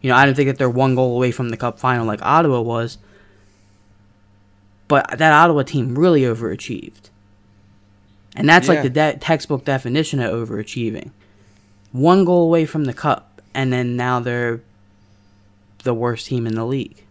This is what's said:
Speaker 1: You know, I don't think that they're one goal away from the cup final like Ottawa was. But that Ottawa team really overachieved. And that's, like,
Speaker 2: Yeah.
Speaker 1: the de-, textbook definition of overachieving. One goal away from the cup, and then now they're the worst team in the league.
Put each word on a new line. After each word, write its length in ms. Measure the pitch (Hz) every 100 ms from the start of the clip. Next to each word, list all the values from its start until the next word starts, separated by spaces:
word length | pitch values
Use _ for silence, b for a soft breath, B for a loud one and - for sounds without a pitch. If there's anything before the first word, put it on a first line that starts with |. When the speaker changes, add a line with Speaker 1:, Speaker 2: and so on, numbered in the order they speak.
Speaker 1:
You 80 | 135
know, 60 | 123
I 100 | 139
don't 80 |
think 140 | 135 135
that 100 | 131
they're 100 | 131
one 240 | 120 131
goal 200 | 127 127 120
away 160 | 123
from 160 | 113 120
the 80 | 113
cup 220 | 120 -
final 240 | 127 123 113
like 140 | 104
Ottawa 380 | 95 156 160 123
was. 380 | 117 117 117 - b b b b b b b b _ _ _ _ _ _ _ _ _ _ _
But 300 | 139 - -
that 140 | 160
Ottawa 300 | 151 170 147
team 360 | 131 143 120 127
really 220 | 180 156
overachieved. 880 | 127 110 113 92 - 98 - _ _ _ _ _ _ _ _ _ _ _ _ _ _ -
And 100 | 139
that's, 200 | 170 185
like, 80 | 156
Speaker 2:
Yeah. 60 |
Speaker 1:
the 80 | 131
de-, 280 | 139 151 143
textbook 460 | - 160 - 139
definition 560 | - 135 123 139 156 139
of 120 | 117 117 117
overachieving. 640 | 107 107 - 113 110 - _ b b b b b b _
One 340 | 127 151 190 175
goal 160 | 175
away 220 | 165 165 156
from 180 | 156
the 80 | 139
cup, 480 | - 151 - _ - _
and 180 | 135 131
then 240 | 127 123 123
now 240 | 123 123
they're 400 | 120 120 120 117 _ _ _ _ _ _ _ _ _ _ _ _
the 120 | 131
worst 320 | 113 120 113 -
team 200 | 127 117
in 80 |
the 100 | 110 113
league. 360 | 135 110 - _